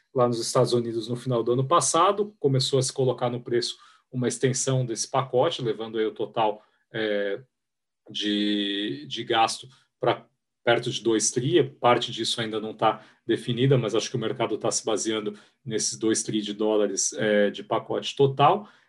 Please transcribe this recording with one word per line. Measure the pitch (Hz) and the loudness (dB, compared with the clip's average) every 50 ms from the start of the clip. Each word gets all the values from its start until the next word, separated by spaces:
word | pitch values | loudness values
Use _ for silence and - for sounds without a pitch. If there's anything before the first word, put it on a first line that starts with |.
| _ _ _ | _ _ _
lá | 131 123 120 | 2 2 2
nos | 120 113 | 2 -2
Estados | 113 - - 135 123 117 | -4 0 2 2 4 4
Unidos | 123 120 117 117 113 117 110 117 | 2 0 0 0 -4 -6 -6 -6
no | 123 | -8
final | 120 - 131 127 117 110 | -6 -4 -2 -2 0 0
do | 117 | 0
ano | 120 131 135 131 | 0 0 2 4
passado, | 175 170 - - - 165 175 196 202 208 208 208 - _ | 2 2 4 4 2 4 4 4 2 0 -2 -6 -6 _
começou | - 143 135 131 131 - - 135 | 0 2 2 2 0 2 0 0
a | |
se | 131 - - | 0 0 -2
colocar | - 131 127 120 - 123 120 | -2 0 0 0 0 -2 -4
no | 123 123 | -4 -4
preço | 120 - 120 120 117 - - - - - - _ _ _ | -4 0 0 0 0 -2 -8 -10 -16 -20 -20 _ _ _
uma | - 127 123 117 | -6 -2 -2 -2
extensão | 120 - - 131 135 - - 135 131 131 127 | -2 0 0 0 0 0 0 0 0 0 0
desse | 110 113 - - - | -2 -4 -6 -6 -2
pacote, | - 135 131 131 - 123 - - - - | -2 -2 -2 0 2 2 2 2 0 -2
levando | 135 113 104 107 113 113 110 113 | -4 -4 -4 -4 -6 -6 -2 -2
aí | 110 | -2
o | 107 101 | -2 -2
total, | - 113 101 - 120 113 107 104 107 - _ _ _ _ _ | -4 -6 -4 0 0 0 0 0 -2 -12 _ _ _ _ _
é, | - 113 110 107 104 101 101 101 101 104 - _ _ _ _ _ _ _ _ _ _ _ _ - | -6 -4 -2 0 0 0 -2 -2 -4 -6 -8 _ _ _ _ _ _ _ _ _ _ _ _ -14
de, | 107 98 101 104 104 104 104 104 104 104 101 101 101 101 104 107 139 139 151 131 | -10 -6 -2 -2 0 0 0 0 0 -2 -2 -4 -4 -4 -4 -6 -6 -8 -10 -12
de | - 113 110 | -10 -10 -4
gasto | - 120 113 113 110 - - - 131 - _ _ _ _ _ | -2 2 2 2 2 0 -6 -12 -18 -20 _ _ _ _ _
pra | - 117 110 - - _ _ _ _ _ _ _ | 0 0 0 -2 -6 _ _ _ _ _ _ _
perto | _ 120 117 120 123 123 | _ 2 2 2 2 -4
de | - - | -6 -2
dois | 104 117 113 107 104 - | 0 2 2 2 2 0
tri. | - 127 120 143 170 170 135 | -2 0 0 2 4 4 2
Parte | 131 - _ - 120 120 120 120 - | 2 -2 _ 2 4 4 4 0 -4
disso | 107 110 113 - - - | -6 -6 -4 -4 -2 -4
ainda | 113 110 107 110 | -4 -4 -4 -6
não | 104 110 104 | -6 -6 -4
tá | - 120 110 104 - - - _ _ _ | 0 2 2 2 0 -8 -20 _ _ _
definida, | - 113 104 - - 117 113 131 135 139 127 | -2 -2 -2 0 -4 0 2 4 4 4 4
mas | 113 107 104 | 2 2 0
acho | 107 - - | 0 -2 -2
que | - 120 | -4 -4
o | |
mercado | 110 110 104 - 117 107 110 - | -4 -4 -2 -2 -2 -2 -2 -2
tá | - 113 | -2 -2
se | 101 - - | -2 -2 -2
baseando | 120 110 95 - 110 110 110 104 104 104 - - _ _ _ _ | -2 -2 0 0 -2 -2 -2 -2 -6 -8 -10 -18 _ _ _ _
nesses | 135 110 - 107 - 123 - | -6 -4 -2 -2 -4 -4 -2
dois | 113 110 110 110 | 0 0 2 0
tri | - - 107 107 | 0 -2 -4 -4
de | 104 101 104 | -4 -4 -4
dólares, | 101 110 107 110 107 104 98 95 92 - - - | -2 0 2 2 2 2 2 0 -2 -4 -4 -2
é, | - 113 107 104 104 104 101 | -2 0 2 4 4 4 2
de | 92 101 101 | 0 -4 -6
pacote | - 117 110 - - 117 104 104 - - | -4 -4 -4 -2 -2 -4 -4 -4 -6 0
total, | - 139 135 135 135 143 151 185 208 208 - - _ _ | 2 2 2 4 6 6 6 6 4 -2 -10 -20 _ _